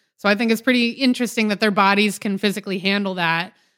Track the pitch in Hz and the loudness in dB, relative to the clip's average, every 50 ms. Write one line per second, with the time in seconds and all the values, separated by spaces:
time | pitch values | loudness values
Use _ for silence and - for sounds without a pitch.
0 | _ _ _ _ - 202 208 202 240 226 226 220 - 269 247 247 233 233 - - | _ _ _ _ 0 0 0 2 2 0 0 0 0 0 2 2 0 0 -2 0
1 | 277 254 247 - 247 220 - 233 220 214 208 - 226 214 196 208 196 190 196 202 | 0 0 0 0 -2 -4 -2 -2 -2 -2 0 0 0 0 2 4 4 4 4 4
2 | 214 208 190 - - 214 196 190 - 208 190 214 - 202 185 175 165 190 196 202 | 2 0 -2 -4 -4 -4 -2 -2 -2 -2 -2 -4 -6 -8 -6 -4 -2 -2 -2 -2
3 | 202 196 190 180 170 165 165 165 175 208 - _ _ _ _ | -2 -4 -4 -2 0 0 0 -2 -4 -6 -12 _ _ _ _